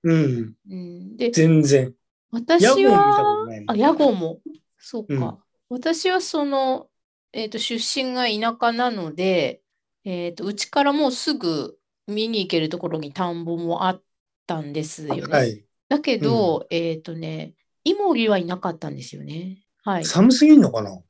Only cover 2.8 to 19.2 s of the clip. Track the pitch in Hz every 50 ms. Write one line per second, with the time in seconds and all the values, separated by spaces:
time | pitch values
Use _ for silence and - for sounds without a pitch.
2.8 | 392 - 403 403 403 415 415 415 - 415 415 427 440 - 113 107 104 - 220 214
3.8 | 240 294 320 311 302 277 220 185 170 160 165 - _ 302 - - _ _ _ _
4.8 | _ - - 233 214 202 147 131 127 117 - - _ _ _ _ _ _ 247 254
5.8 | 247 320 330 320 - 370 370 370 370 - - 320 294 285 277 269 269 262 254 -
6.8 | - _ _ _ _ _ _ _ _ _ - - 226 220 226 220 - - 240 233
7.8 | 226 - - 285 262 254 254 254 247 233 214 208 220 233 233 233 - 233 233 233
8.8 | 247 247 233 202 175 160 175 175 185 190 190 175 147 123 - _ _ _ _ _
9.8 | _ _ _ _ _ 196 180 175 175 175 170 - 170 190 208 202 - - - 294
10.8 | 277 285 285 294 302 254 254 247 - - 294 277 185 170 160 151 127 - - _
11.8 | _ _ _ _ _ - 202 214 220 226 226 214 196 190 190 165 156 156 165 175
12.8 | 180 170 165 156 156 143 143 - 185 175 170 170 170 170 170 170 170 165 170 -
13.8 | 190 185 185 185 _ _ _ _ _ _ _ _ _ - 170 160 151 143 143 156
14.8 | 151 151 - - 156 151 - - - 156 160 143 127 113 107 104 _ _ _ _
15.8 | _ _ 277 294 302 302 254 - 151 143 233 233 208 175 160 - - _ 170 165
16.8 | 170 165 160 160 160 - 165 165 165 160 160 156 156 160 160 _ _ _ _ _
17.8 | _ 285 381 403 415 392 320 233 226 220 208 190 175 170 180 180 - 185 165 160
18.8 | - 151 143 135 131 - - 143